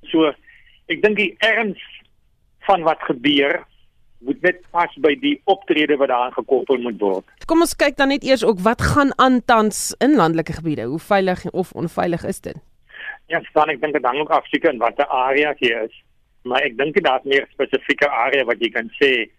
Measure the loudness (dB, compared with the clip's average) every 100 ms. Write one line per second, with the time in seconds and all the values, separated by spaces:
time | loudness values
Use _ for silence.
0 | -2 0 0 0 _ -20 -20 _ _ -2
1 | 0 0 -2 0 0 0 -2 -6 -14 -20
2 | _ _ _ _ _ _ 0 2 2 -2
3 | -4 -4 0 2 2 -2 -6 _ _ _
4 | _ _ -8 -2 -2 -2 -6 -2 -2 0
5 | 0 2 -2 -2 0 -2 0 0 2 2
6 | 2 0 -2 -4 0 0 0 -2 -2 -2
7 | -2 -2 -6 _ 0 2 2 2 -2 2
8 | 0 0 0 2 2 2 0 0 0 2
9 | 2 4 4 4 2 2 2 -2 -10 -2
10 | 2 4 4 2 -4 -6 -6 -6 -6 -8
11 | 0 0 2 -2 -6 -6 -6 -6 -8 -4
12 | -2 -2 -6 -8 -10 -16 _ _ _ -18
13 | -18 -18 _ -6 -2 0 2 0 -2 0
14 | 0 -2 0 -2 0 -2 0 0 -2 -2
15 | -2 0 0 0 0 0 -2 -2 -6 -10
16 | _ _ _ _ -4 -2 -2 -2 -2 0
17 | 0 -2 0 -2 -2 _ -2 -2 -2 0
18 | 0 0 0 0 0 0 -2 -4 -8 0
19 | 2 2 -2